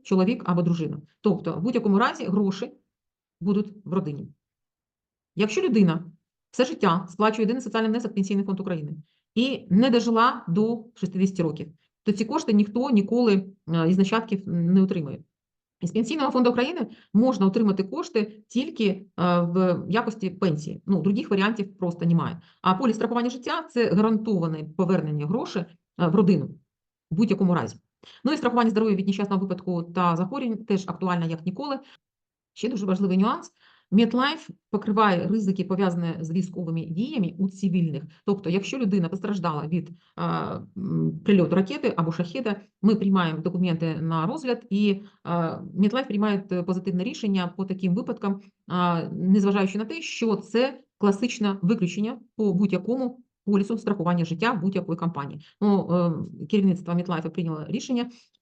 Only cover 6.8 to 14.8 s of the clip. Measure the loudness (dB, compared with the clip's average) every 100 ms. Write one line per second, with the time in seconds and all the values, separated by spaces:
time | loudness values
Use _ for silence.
6.8 | 2 2 -2 0 0 2 0 -2 -4 -2
7.8 | 0 -2 -2 -2 0 0 -2 -4 -4 -6
8.8 | -6 -12 -16 _ _ -2 0 -2 2 4
9.8 | 6 4 4 4 4 2 -2 0 2 -2
10.8 | -8 _ -6 0 0 2 -2 -2 -10 -16
11.8 | _ _ -4 -2 -2 -2 2 4 4 0
12.8 | 2 2 4 2 4 2 0 -12 -4 0
13.8 | 2 4 4 2 -2 -6 -2 -2 4 4